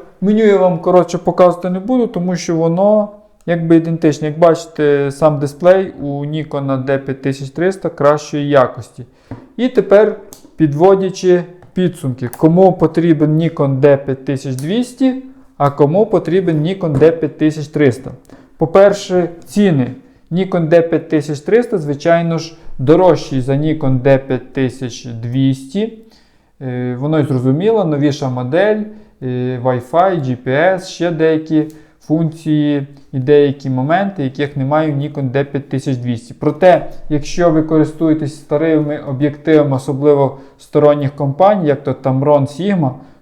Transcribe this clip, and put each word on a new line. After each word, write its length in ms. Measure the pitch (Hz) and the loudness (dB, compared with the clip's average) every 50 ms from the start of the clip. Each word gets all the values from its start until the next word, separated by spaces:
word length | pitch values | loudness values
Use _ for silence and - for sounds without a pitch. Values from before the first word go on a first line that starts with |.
| - - _ _ | -12 -20 _ _
меню 220 | 185 202 208 220 220 | 0 0 2 4 4
я 140 | 208 202 | 4 4
вам, 220 | 185 185 180 170 160 | 4 4 2 0 0
коротше, 380 | - 180 180 180 170 170 - | 0 2 4 4 2 2 -2
показувати 520 | 170 - 175 165 - 180 180 170 - - 180 | -4 -4 -2 2 4 4 4 4 0 -4 -6
не 100 | 180 190 | -6 -4
буду, 280 | 190 226 262 254 233 | -4 -2 0 0 0
тому 280 | 226 - 180 175 180 180 | -2 -2 -4 -4 -4 -4
що 200 | 170 - - 170 | -4 -4 -4 -2
воно 540 | 160 165 165 165 180 196 208 214 214 208 208 - - _ _ _ _ _ | 0 0 0 0 2 2 4 4 2 0 -2 -8 -18 _ _ _ _ _
якби 300 | 165 170 170 160 165 170 | -4 -2 -2 2 4 4
ідентичне. 520 | 165 165 165 165 160 - 156 143 147 160 | 4 4 0 -2 0 0 0 0 0 -4
Як 120 | 151 147 160 | -6 0 4
бачите, 720 | 175 170 160 156 - - - - 151 147 143 139 143 139 | 4 4 4 2 -4 -8 -4 0 2 2 2 2 0 -2
сам 280 | 139 - 165 151 151 139 | -2 0 0 2 2 0
дисплей 540 | 147 139 139 - 170 180 190 190 190 180 - - | -4 -6 -4 2 4 4 4 4 2 -2 -6 -8
у 240 | 143 143 139 143 143 | -8 -8 -6 -6 -6
Nikon 600 | 147 156 156 147 151 - 143 139 139 135 131 127 | -6 -6 -6 -6 -6 -6 -6 -4 -2 -4 -2 -2
D 120 | 135 135 | -2 -2
п'ять 240 | 135 135 143 131 - | -2 -2 -6 -8 -6
тисяч 280 | - 139 135 - 139 135 | -6 -6 -6 -6 -10 -10
триста 400 | - 156 170 190 190 190 - 160 | -6 -2 -2 -2 -2 -4 -6 -8
кращої 600 | - - 143 143 151 147 147 - 156 147 143 143 | -4 0 2 2 2 2 -2 -6 -6 -4 -2 2
якості. 560 | 143 135 127 117 - 123 110 - _ - 123 - _ _ _ _ - - - - _ | 2 2 2 2 -2 -8 -16 -18 _ -20 -20 -20 _ _ _ _ -18 -18 -18 -14 _
І 100 | - 240 | -4 -4
тепер, 480 | 254 - - 185 - 196 202 220 208 - - - - - - - _ _ | 0 0 0 2 4 4 4 4 2 0 -6 -12 -20 -20 -20 -20 _ _
підводячи 880 | - 156 147 139 151 175 196 196 190 190 185 185 - 185 180 180 175 165 170 - - - - - | -2 0 0 2 2 4 4 4 4 0 -4 -6 -2 2 2 2 2 0 -6 -14 -20 -20 -8 -4
підсумки, 560 | 190 185 180 185 - - 131 123 - 127 117 - | -2 -2 -2 -4 -4 -6 -8 -6 -6 -8 -10 -2
кому 360 | - 160 160 170 180 190 185 180 | 0 2 4 6 6 4 4 4
потрібен 640 | 180 160 156 160 170 165 170 160 147 151 151 151 | 2 0 0 0 0 2 2 2 2 2 2 2
Nikon 420 | 156 170 156 165 - 143 135 135 131 | 0 0 -2 -2 -2 -2 -2 0 2
D 260 | 147 143 139 135 139 | 4 4 4 2 0
п'ять 200 | 139 131 131 - | -4 -8 -6 -6
тисяч 300 | - 139 131 - 139 127 | -6 -6 -6 -6 -8 -8
двісті, 600 | 127 139 160 202 247 247 - - - 262 262 254 262 - - - - - _ _ | -6 -6 -4 -4 -4 -4 -6 -4 -2 -2 -2 -2 -4 -10 -16 -20 -20 -20 _ _
а 120 | - 143 143 | -2 -2 -2
кому 360 | 143 - 147 143 165 196 220 | 2 2 2 2 2 2 0
потрібен 580 | 220 - 170 - 156 165 196 180 175 160 151 151 | 0 0 -2 0 0 -2 0 0 0 0 0 -2
Nikon 340 | 175 190 190 185 160 143 | -2 -4 -4 -4 -4 2
D 140 | 131 151 165 | 4 4 4
п'ять 260 | 165 165 156 143 - | 4 2 -4 -6 -4
тисяч 300 | - 151 156 151 156 147 | -2 -2 -2 -2 -4 -8
триста. 440 | - - 151 147 131 110 - - - - - _ - - - - _ _ | -6 -2 0 2 2 0 -2 -8 -14 -16 -18 _ -20 -20 -20 -20 _ _
По-перше, 720 | - 165 - - 190 196 202 196 - - - 185 180 175 175 - - - | -4 -2 2 4 6 6 6 4 0 -4 -2 -2 -2 -2 -2 -6 -14 -20
ціни. 420 | - - 202 208 190 156 135 123 120 123 - - _ _ _ _ _ | -4 0 2 2 2 2 0 -2 -4 -8 -14 -20 _ _ _ _ _
Nikon 380 | 160 180 196 190 190 175 160 151 | -4 -4 -2 -2 -2 -2 0 4
D 120 | 170 170 | 4 4
п'ять 280 | 165 165 165 151 151 - | 4 2 -2 -4 -2 -2
тисяч 300 | 165 151 143 160 147 139 | -2 -2 -2 -4 -8 -8
триста, 380 | - - 202 233 240 233 233 | -2 0 0 0 2 0 -4
звичайно 600 | 180 151 143 143 139 - 170 170 170 170 165 165 | -4 -4 -4 -6 -2 0 2 2 2 2 0 -4
ж, 200 | 156 131 - - - - - - - | -4 -6 -10 -14 -16 -14 -12 -8 -2
дорожчий 600 | 127 127 160 170 185 180 147 - - - 139 131 | 2 4 4 6 6 4 4 2 0 -4 -4 -4
за 120 | 123 135 135 | -2 0 -2
Nikon 480 | 143 151 151 151 156 143 131 131 127 | 0 0 -2 -2 0 0 0 0 2
D 160 | 123 180 185 | 4 4 2
п'ять 360 | 135 135 - 131 123 127 - - | 2 2 -2 -6 -6 -6 -6 -4
тисяч 520 | 139 131 123 - - 135 120 - - - | -2 -2 -2 -4 -6 -10 -10 -10 -12 -14
двісті. 880 | 123 117 113 117 120 123 135 135 135 131 131 - - - 196 220 220 220 - - - _ _ _ _ _ _ _ _ _ - | -14 -12 -10 -8 -4 -2 0 0 0 0 -2 -6 -6 -4 -4 -4 -4 -8 -14 -20 -20 _ _ _ _ _ _ _ _ _ -14
Е, 340 | 135 127 123 123 123 127 123 123 | -10 -8 -6 -6 -6 -6 -6 -4
воно 200 | 139 151 156 156 | -4 -2 0 0
й 40 | 135 | 0
зрозуміло, 640 | 127 135 127 123 131 135 156 190 220 226 214 190 | 0 0 0 0 0 0 2 0 0 0 0 0
новіша 440 | 160 147 143 147 147 139 - 147 131 | 0 0 0 0 -2 -2 -2 -4 -6
модель, 540 | 127 123 123 123 147 175 196 214 214 214 208 214 - - - _ _ _ | -4 -6 -4 -2 0 0 2 2 0 -2 -4 -10 -14 -18 -20 _ _ _
е, 380 | 139 127 127 123 123 127 127 123 127 | -10 -8 -6 -4 -4 -4 -6 -4 -2
Wi-Fi, 560 | 127 123 123 123 - - 165 180 196 185 160 | -2 -2 -2 -4 -2 0 0 2 2 0 -2
G 160 | 135 127 123 120 - | -2 -4 -6 -4 -4
P 20 | |
S, 380 | 131 131 143 165 190 190 175 185 | -2 0 2 2 0 0 -2 -6
ще 260 | - - - 170 175 | -10 -8 -6 -4 -4
деякі 560 | 170 151 160 160 160 156 156 - 160 156 151 156 - - - _ _ _ | -2 0 0 0 0 0 -2 -2 0 -2 -2 -2 -8 -18 -20 _ _ _
функції 840 | _ - 151 165 165 156 156 - - 160 151 151 147 147 147 143 139 143 - - - _ | _ -4 -2 -2 -2 -4 -6 -6 -4 -2 0 0 0 0 -2 -2 -4 -8 -14 -20 -18 _
і 80 | - 135 | -8 -4
деякі 500 | 127 143 147 147 143 139 135 143 - 135 | 0 4 4 4 4 2 0 -4 -6 -4
моменти, 540 | 131 127 131 147 165 190 202 196 196 143 139 | -4 -2 -2 0 0 0 -2 -4 -4 -6 -6
яких 340 | 131 - - 143 143 - | -6 -4 -6 -6 -6 -4
немає 340 | 139 131 135 147 156 160 156 | -6 -4 -2 0 0 0 -2
в 40 | 143 | -2
Nikon 360 | 139 143 147 147 147 135 127 | -4 -6 -6 -6 -6 -6 -2
D 140 | 117 139 143 | -2 -2 -2
п'ять 240 | 139 - 139 139 - | -2 -6 -8 -6 -6
тисяч 280 | 139 131 - 147 135 | -6 -6 -4 -4 -4
двісті. 360 | 120 120 123 120 113 - - - - | -4 -4 -4 -6 -6 -8 -14 -12 -4
Проте, 500 | - 151 147 - 185 180 170 147 - - - - - - | -4 -4 0 4 4 4 4 4 0 -6 -12 -12 -6 -4
якщо 400 | 151 147 - - - - 175 170 | -4 -4 -4 -4 -2 0 2 2
ви 140 | 156 156 156 | 2 2 0
користуєтесь 720 | - 160 156 151 - - - 165 160 151 - 143 139 - | 2 2 0 0 0 -2 -2 0 0 0 0 -4 -6 -10
старими 600 | - - - 151 147 160 160 160 151 151 147 151 | -12 -6 -4 -2 -2 0 0 0 0 0 -2 -6
об'єктивами, 800 | 143 - 143 131 123 147 143 143 - - 165 160 151 143 139 135 | -8 -8 -8 -4 -2 -2 -2 -2 -4 0 2 4 4 4 2 -2
особливо 640 | 131 - 156 143 131 143 147 147 139 139 131 135 - - - _ | -4 -4 -6 -4 0 2 2 4 4 2 0 -2 -8 -16 -20 _
сторонніх 580 | _ - _ - 151 147 147 147 147 143 135 - | _ -12 _ 0 4 4 4 4 2 -2 -4 -4
компаній, 520 | - 147 139 135 - 185 202 214 196 165 | -4 -4 -4 0 2 2 4 4 2 0
як 160 | 147 135 - - | 0 -2 -2 -4
то 80 | 143 | -6
Tamron, 500 | 127 - - 135 131 131 139 147 147 143 | -6 -4 -2 -2 -2 0 2 2 2 2
Sigma, 500 | 135 - - - 180 202 202 175 147 127 131 - - - - _ | 2 -2 -4 -4 -4 -2 0 0 0 -2 -4 -8 -14 -20 -20 _